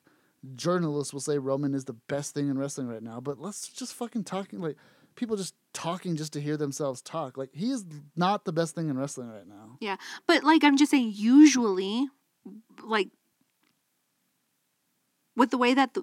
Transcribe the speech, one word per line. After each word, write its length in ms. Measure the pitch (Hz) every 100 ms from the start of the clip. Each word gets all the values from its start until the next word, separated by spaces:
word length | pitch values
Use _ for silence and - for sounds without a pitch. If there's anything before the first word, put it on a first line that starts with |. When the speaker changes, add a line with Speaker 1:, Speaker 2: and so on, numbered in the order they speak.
| _ _ _ _ 135
Speaker 1:
journalists 600 | 127 160 180 160 147 135
will 60 | 143
say 180 | 151 147
Roman 340 | 131 139 143
is 140 | 139 131
the 80 |
best 400 | 117 - 143 147
thing 160 | 147 143
in 80 | 135
wrestling 280 | 139 143 127
right 160 | 113
now, 160 | 113 117
but 200 | 135 127
let's 280 | 180 - -
just 260 | - 254
fucking 300 | - 240 226
talk, 240 | 180 190 196
like, 240 | 202 165 - _ _ _
people 220 | - 226 214
just 160 | 180 _ _
talking 420 | - 165 180 185 156
just 180 | 151
to 60 | 147
hear 180 | 147 151
themselves 420 | 147 139 143 123
talk. 380 | - 165 135 131
Like, 120 | 135
he 160 | 143 233
is 160 | 269 180 151 147
not 300 | 165 180 202
the 80 | 190
best 220 | 165 165
thing 160 | - 156
in 80 | 131
wrestling 300 | 139 - 120
right 180 | 107 101
now. 300 | 104 110 127
Speaker 2:
Yeah, 160 | 214 185 - - -
but, 180 | 320
like, 200 | 285 320
I'm 120 | 294 277
just 140 | 294
saying, 220 | 285 226
usually, 920 | 202 220 277 302 254 226 185 190 233 277 _ _ _ - 214 _ -
like, 240 | 214 214 196 _ _ _ _ _ _ _ _ _ _ _ _ _ _ _ _ _ _ _ _ _ _
with 160 | - 269
the 80 | 254
way 140 | 247
that 220 | 262 269
the, 80 | 196